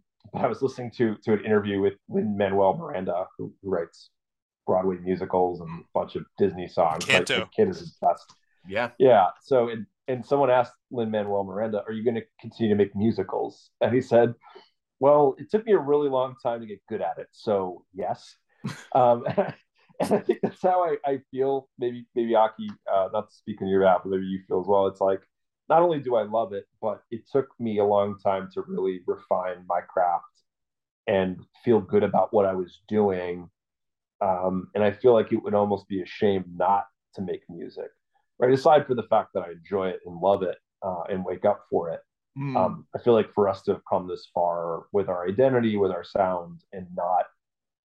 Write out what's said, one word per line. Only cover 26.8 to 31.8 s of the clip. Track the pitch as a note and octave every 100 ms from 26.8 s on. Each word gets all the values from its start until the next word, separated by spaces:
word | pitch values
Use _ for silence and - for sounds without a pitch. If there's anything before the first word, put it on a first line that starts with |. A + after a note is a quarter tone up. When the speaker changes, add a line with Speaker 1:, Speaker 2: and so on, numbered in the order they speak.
Speaker 1:
but | A2 G2+ _
it | A#2+ -
took | C#3 C3 -
me | A#2 G#2
a | G2+
long | G#2 G2+ G#2
time | G#2 F#2+ F#2+
to | -
really | F#2+ F#2+ F#2+ F#2 F2+
refine | G2 - F#2 F#2 F2+ F2+
my | F2
craft | - - F2+ E2+ - _ _ _ _ _ _ _ -
and | G2 F#2 F2+ - _
feel | -
good | A2